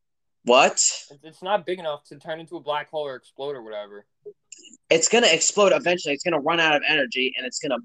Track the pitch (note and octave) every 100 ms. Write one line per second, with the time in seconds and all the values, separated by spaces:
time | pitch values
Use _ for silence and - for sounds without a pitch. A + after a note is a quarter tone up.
0 | _ _ _ _ - B2+ F3 - - -
1 | - C#3+ D#3+ D3 F#3 G#3 E3 F#3 D#3+ D3
2 | - D3 E3+ D#3+ D#3+ E3+ C#3+ D3 C#3+ D#3
3 | C#3+ B2+ - - C#3 C3+ A2+ G#2+ G2+ G2+
4 | - _ G#4 - _ - - - - E3
5 | E3 A#3 A3 D#3+ - - G3 D3+ E3 F3+
6 | D#3 C#3+ F3+ D#3+ C#3 E3+ D#3+ D3 C#3 D3+
7 | B2+ B2+ B2+ B2+ B2+ - D3+ A#2+